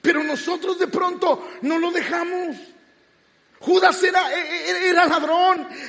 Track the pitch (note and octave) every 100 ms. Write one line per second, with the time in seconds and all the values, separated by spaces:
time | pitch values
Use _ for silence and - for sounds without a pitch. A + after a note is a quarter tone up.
0 | - D4+ D4+ D4 D#4+ F4 F#4 F4+ F4 -
1 | F4+ F4+ F4+ C4+ - - C4 E4 F4 F4
2 | - E4+ E4+ F4+ F4 A3 - - _ _
3 | _ _ _ _ _ _ - F#4 F#4 F4+
4 | F#4 F#4 C#4+ E4 D#4 E4+ F4 F4+ F#4 F4
5 | E4+ E4 D4+ E4+ F#4 F#4 - -